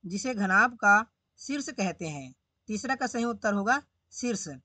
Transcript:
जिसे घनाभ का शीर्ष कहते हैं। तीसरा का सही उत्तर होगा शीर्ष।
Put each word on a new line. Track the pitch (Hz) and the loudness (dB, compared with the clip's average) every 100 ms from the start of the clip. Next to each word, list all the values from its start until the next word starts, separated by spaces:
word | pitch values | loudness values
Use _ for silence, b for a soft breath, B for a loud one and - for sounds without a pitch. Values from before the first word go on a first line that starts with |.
जिसे | 185 202 254 | -8 -6 -4
घनाभ | 233 196 190 247 240 | -2 2 4 4 4
का | 202 208 226 _ _ _ | 6 6 4 _ _ _
शीर्ष | - 285 277 | -8 -6 -6
कहते | - 190 165 165 | -4 -4 -4 -8
हैं। | 147 131 - _ _ - | -8 -12 -18 _ _ -8
तीसरा | 214 254 262 | -6 -4 -2
का | 254 | -2
सही | 240 | -2
उत्तर | 240 220 214 | -4 -2 0
होगा | 202 202 269 - _ _ | 0 2 0 -2 _ _
शीर्ष। | - 247 208 165 131 | -6 -4 -4 -6 -14